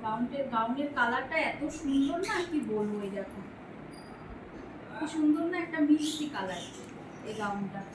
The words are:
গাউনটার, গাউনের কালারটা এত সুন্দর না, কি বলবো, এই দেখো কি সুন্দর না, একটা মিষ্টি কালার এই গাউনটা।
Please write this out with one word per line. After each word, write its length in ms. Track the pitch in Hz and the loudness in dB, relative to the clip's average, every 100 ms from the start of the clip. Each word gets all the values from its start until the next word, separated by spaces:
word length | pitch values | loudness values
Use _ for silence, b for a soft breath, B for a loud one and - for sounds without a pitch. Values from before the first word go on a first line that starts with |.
গাউনটার, 400 | 226 226 247 277 254 | -2 0 0 0 0
গাউনের 360 | 233 226 262 285 254 | 2 2 0 0 2
কালারটা 400 | 240 254 262 330 254 | 4 2 2 2 2
এত 120 | 220 302 - | 0 -4 -2
সুন্দর 400 | 294 277 277 370 392 | 2 4 4 2 0
না, 80 | 415 349 | 0 2
কি 80 | 311 220 | 0 0
বলবো, 240 | 214 208 208 202 | 0 0 0 -4
এই 60 | 196 | -4
দেখো 220 | 190 196 - - - - - - - - - - - - - - - - | -6 -8 -12 -12 -14 -14 -14 -14 -14 -14 -12 -12 -12 -12 -12 -12 -12 -4
কি 100 | 311 320 | -2 4
সুন্দর 280 | 302 302 339 | 6 6 4
না, 60 | 359 339 | 0 -2
একটা 140 | 311 294 | 2 6
মিষ্টি 380 | 302 302 - 302 208 | 6 6 -2 -4 -2
কালার 280 | 190 180 - - - - - - 220 | -4 -4 -8 -12 -12 -12 -14 -10 -8
এই 40 | 214 | -4
গাউনটা। 400 | 208 202 196 196 190 | -2 -2 -4 -6 -10